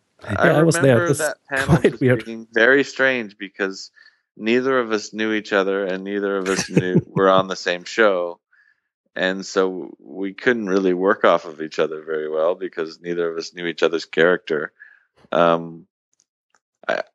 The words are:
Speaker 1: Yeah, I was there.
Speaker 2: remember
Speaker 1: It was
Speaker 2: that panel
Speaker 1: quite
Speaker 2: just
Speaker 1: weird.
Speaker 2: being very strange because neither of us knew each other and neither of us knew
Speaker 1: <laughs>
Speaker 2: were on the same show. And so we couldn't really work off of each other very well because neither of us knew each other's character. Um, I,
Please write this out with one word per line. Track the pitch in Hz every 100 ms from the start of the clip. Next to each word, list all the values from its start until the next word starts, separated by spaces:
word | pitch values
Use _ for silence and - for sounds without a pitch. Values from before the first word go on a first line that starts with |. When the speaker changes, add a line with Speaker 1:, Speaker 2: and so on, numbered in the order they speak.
| _ _
Speaker 1:
Yeah, | 101 107 - 147
I |
was | 165 165
there. |
Speaker 2:
remember | - 120 -
Speaker 1:
It |
was | 143
Speaker 2:
that | 151 - _
panel | 135 135 160
Speaker 1:
quite | 185
Speaker 2:
just | -
Speaker 1:
weird. | 131 123 110
Speaker 2:
being | 113 113
very | 113 117 139
strange | 135 - 131 127 107 98
because | 95 - 98 95 - _ _ _ _ -
neither | 107 123 127 131
of | 113
us | 107 -
knew | 107 110
each | 107 104
other | 104 95 98 98
and | 95
neither | 98 101 101 98
of | 92
us | 92 -
knew | 92 92 90
Speaker 1:
<laughs> | -
Speaker 2:
were | - 95
on | 95 95
the | 90
same | - 87 90
show. | - 110 92 87 87 _ _ _ _ _ _ _ -
And | 92 95 92
so | - 95 92 71 -
we | - 78 98
couldn't | 95 - 117 101
really | 95 95
work | 90 92 107
off | 110 85 90
of | 76
each | 80 -
other | 78 78
very | 78 80 78
well | 78 80 92
because | 92 - 80 78
neither | 87 87 85
of | 82
us | 80
knew | 90 87
each | 80
other's | 82 82 -
character. | - 82 87 - 76 80 _ - _ _ _ _
Um, | - 85 85 85 82 87 _ _ _ _ _ _ _ _ _ -
I, | - -